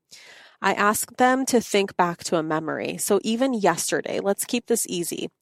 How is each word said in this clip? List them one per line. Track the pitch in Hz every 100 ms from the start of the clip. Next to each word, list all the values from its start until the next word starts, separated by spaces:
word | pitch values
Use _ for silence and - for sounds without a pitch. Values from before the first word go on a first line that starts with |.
| _ - - - - -
I | 190
ask | - 202 220 - -
them | 254 262 262
to | 240
think | - 208 196 -
back | 175 170
to | - 175
a |
memory. | 156 156 160 135 113 180
So | - 202
even | - 226 269
yesterday, | 233 190 170 - 151 - -
let's | 196 202
keep | - 240 -
this | 233 -
easy. | 180 170 - 165 _